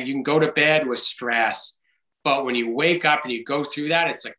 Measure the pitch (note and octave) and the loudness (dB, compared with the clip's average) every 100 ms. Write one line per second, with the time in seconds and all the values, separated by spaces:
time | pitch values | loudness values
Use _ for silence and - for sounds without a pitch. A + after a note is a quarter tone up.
0 | B2+ C#3 C3+ D#3 D#3 D3+ D3+ D#3 C3 A#2 | -2 -4 2 2 2 2 4 4 2 -2
1 | - - A#2+ A#2 A2 - - - _ _ | -2 -4 -2 0 0 -2 -8 -14 _ _
2 | _ _ D3+ C#3 C3 A#2+ A#2 A#2+ E3 F3 | _ _ 0 0 0 -2 -2 0 2 2
3 | D#3 D3 B2+ A#2 A#2 C#3+ C#3+ D3 D3+ E3 | 2 2 -2 -6 -4 -4 -4 -6 -2 0
4 | D#3+ - A2+ | 0 -4 -10